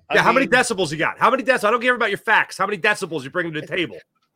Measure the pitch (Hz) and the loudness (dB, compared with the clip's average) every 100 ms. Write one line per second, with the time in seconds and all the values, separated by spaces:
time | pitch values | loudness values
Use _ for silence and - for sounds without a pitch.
0 | - 202 165 254 214 247 247 190 160 151 | -2 2 4 2 2 2 0 -2 -4 -2
1 | 135 - 202 262 240 247 208 240 254 240 | -4 2 2 2 0 0 2 2 0 0
2 | 220 196 - 196 - - 196 202 214 208 | -2 -2 2 2 2 -2 -4 0 0 -2
3 | 175 156 135 180 170 151 - 180 143 85 | -4 -8 -6 -6 -4 -8 -6 -6 -6 -8
4 | - _ _ | -20 _ _